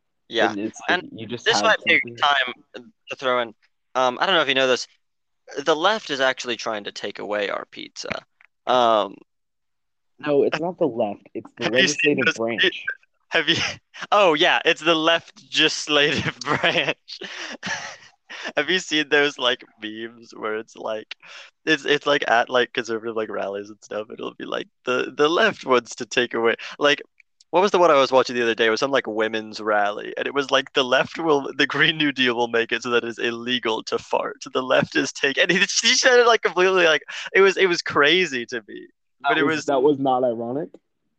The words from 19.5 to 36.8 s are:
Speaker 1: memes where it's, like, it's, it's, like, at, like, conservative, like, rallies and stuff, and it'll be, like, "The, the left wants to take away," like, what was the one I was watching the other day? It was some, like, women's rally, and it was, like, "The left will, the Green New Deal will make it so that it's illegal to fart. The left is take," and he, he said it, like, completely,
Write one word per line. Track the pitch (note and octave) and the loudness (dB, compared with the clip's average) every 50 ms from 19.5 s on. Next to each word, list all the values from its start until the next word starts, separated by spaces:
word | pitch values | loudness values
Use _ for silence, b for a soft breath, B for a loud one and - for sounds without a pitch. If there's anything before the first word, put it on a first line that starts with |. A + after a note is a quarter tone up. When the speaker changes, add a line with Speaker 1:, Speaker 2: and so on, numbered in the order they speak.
| B2+ - - - _ _ | -2 -2 -6 -14 _ _
Speaker 1:
memes | G#2+ G#2+ A2 A2+ A2+ A#2 A#2+ A#2 A#2 A#2 - | -14 -12 -12 -12 -12 -14 -16 -18 -20 -20 -14
where | - A2+ G#2+ G#2+ A2 | -10 -8 -6 -6 -6
it's, | A2+ - - | -8 -12 -14
like, | - - A2 A2 A2 A2 - - B B B B B B B _ _ - | -10 -8 -6 -6 -8 -10 -14 -18 B B B B B B B _ _ 0
it's, | D#3+ D#3 C#3+ C#3 | 0 0 2 2
it's, | - D3 C#3+ - | 0 0 0 2
like, | D3 C#3+ D3 - - | 0 0 0 2 2
at, | A2 A#2 - - | 2 2 2 2
like, | B2+ B2 A#2+ - - | 0 0 0 0 -2
conservative, | C3 A2+ A2 A2+ A2 A2 A#2 A2 | -6 -4 -4 -6 -6 -6 -6 -6
like, | A2+ A2 G#2 | -6 -6 -4
rallies | G2+ G2 G2 G2 G2+ G2+ G2+ G#2 | -6 -6 -6 -6 -6 -8 -10 -12
and | G#2+ G2+ | -16 -20
stuff, | - - G#2+ G#2 G#2+ - | -14 -10 -8 -8 -8 -10
and | - - | -12 -12
it'll | - - - | -12 -12 -12
be, | - C2 | -12 -10
like, | - - B1 - - _ _ _ | -8 -8 -8 -8 -10 _ _ _
"The, | C3 B2 B2+ - - C3 | -4 -2 -2 -4 -4 -2
the | B2 D3 D#3 | 0 0 2
left | E3+ F3 A3 G#3 - - - | 2 2 0 0 -2 -4 -2
wants | C#3 B2+ A#2+ A#2+ - - | 0 0 0 0 -2 -8
to | - B2 | -12 -12
take | - - C3 B2 A#2 - | -4 -2 -2 -2 0 -2
away," | A#2 A2+ A#2 G#2+ B B B B - | 0 0 0 0 B B B B 0
like, | C#3+ C#3+ C#3+ - - _ _ _ _ _ _ _ _ _ | 2 2 2 0 -4 _ _ _ _ _ _ _ _ _
what | - F3 | 0 2
was | G3 G3+ | 2 4
the | - F#3 | 4 4
one | F3 E3 | 6 6
I | D3+ | 6
was | C#3 C3 A#2+ | 6 6 6
watching | C3 C3 A#2+ - B2 | 4 4 4 2 0
the | A#2+ | 0
other | A#2+ A#2 A2+ | 0 0 2
day? | A2 A#2 | 2 2
It | A2+ | 2
was | A2 G#2+ | 2 2
some, | C#3 C#3 | 0 0
like, | C#3 B2+ - | 0 0 -2
women's | A2+ G#2+ A2 A2 A2 A2 A2 A2 A2 G#2 G#2+ | -2 -2 -2 -2 -2 -2 -4 -6 -8 -12 -8
rally, | G#2+ G#2+ G#2 G#2 G2+ G2+ G#2+ A2 A2 A2 - - | -2 0 0 2 0 0 -2 -6 -10 -10 -8 -8
and | B2+ | -6
it | B2 B2 | -4 -4
was, | C#3 C#3 C3 | -4 -2 0
like, | C3+ C3+ C3+ - - | 0 0 0 0 -2
"The | D3 C3+ | -2 0
left | B2 B2+ C#3 E3 - - - | 2 2 0 0 -2 -6 -4
will, | E3 E3 D3 C#3 C3+ A#2+ - | 0 0 0 0 0 -2 -2
the | - C#3+ | -2 -2
Green | - - C#3+ D#3 D#3+ D#3+ D#3 | 0 2 2 2 2 2 0
New | D3+ C#3+ | -2 -2
Deal | B2+ C3 B2+ B2 A#2 | 0 0 0 0 0
will | A#2+ A#2+ A#2 | 0 -2 0
make | A#2 A#2 A#2 - | 0 0 0 0
it | A#2+ A#2 | -2 -4
so | B2 B2+ | -2 0
that | A#2+ A#2 A#2 | 0 0 0
it's | A#2 A2+ G#2+ | -2 -6 -4
illegal | A2 A#2+ A#2 A#2 A#2 B2 B2 A#2+ A2 A#2 A2 A2+ A#2 | -4 -4 -4 -6 -4 -4 -4 -2 -2 -2 -4 -4 -4
to | - A#2 A2+ | -4 -6 -6
fart. | - - - - - - - - - C#3 | -4 -4 -4 -4 -4 -4 -8 -12 -12 -6
The | - C3 | -6 -4
left | C3 B2+ C3 C#3+ - - - | -2 0 0 0 0 0 -2
is | D#3 C#3 - | -4 -4 -4
take," | - - - C#3 C3+ D3+ | -4 -2 -2 0 0 0
and | F#3 F#3 | 0 2
he, | F3 F#3+ | 2 0
he | G3 F#3+ - - - A3+ B3+ | 0 0 0 0 0 2 2
said | - - C4 B3 B3 | 2 4 6 6 6
it, | A#3+ | 6
like, | A#3 A3+ G#3+ | 6 4 4
completely, | - G3+ E3 F3 F#3 F#3+ F#3+ F#3 | 2 0 2 2 2 4 4 4